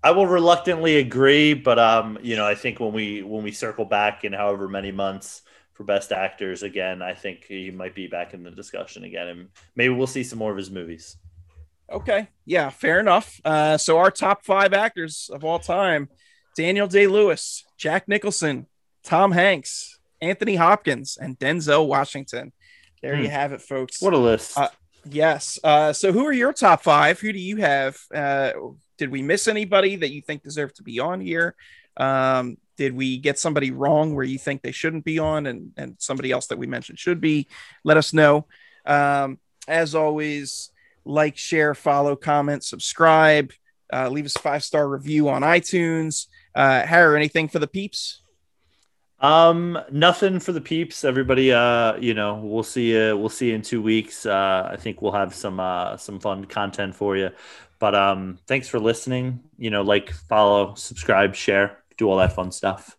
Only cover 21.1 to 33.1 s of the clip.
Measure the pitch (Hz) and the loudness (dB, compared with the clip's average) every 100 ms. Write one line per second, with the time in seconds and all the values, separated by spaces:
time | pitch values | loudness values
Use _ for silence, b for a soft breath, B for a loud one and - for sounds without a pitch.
21.1 | - 139 127 131 165 151 147 156 139 143 | -12 -12 -6 -4 -2 2 2 4 0 -2
22.1 | 143 135 123 135 _ b b b b 135 | -6 -10 -12 -12 _ b b b b -8
23.1 | 147 143 143 143 139 - 135 131 - 190 | -4 -4 -4 -4 -6 -10 -8 -8 -2 2
24.1 | 165 120 110 - - 143 _ _ _ 151 | 4 4 2 -2 -4 -4 _ _ _ -12
25.1 | 147 160 151 - - 156 151 151 147 190 | 0 2 2 -4 -2 4 4 4 2 2
26.1 | 190 285 262 247 302 208 165 - 147 151 | 2 0 0 0 2 4 4 6 4 4
27.1 | 180 214 202 185 208 180 139 135 139 _ | 2 -4 -8 -8 -2 0 2 -2 -6 _
28.1 | 151 143 139 135 - - - _ _ 139 | -6 -2 0 -2 -4 -12 -18 _ _ -8
29.1 | 135 139 196 - 214 208 196 190 196 156 | -6 -2 0 0 -2 2 2 2 -2 -6
30.1 | 147 - 147 147 151 139 _ - 120 147 | -8 -12 -12 -10 -8 -8 _ -12 -6 -6
31.1 | 185 185 165 170 - b b b - 135 | -6 -6 -4 -4 -6 b b b -4 -2
32.1 | 135 131 131 123 110 _ - 139 123 131 | 0 0 0 -2 -10 _ -6 -6 -2 -4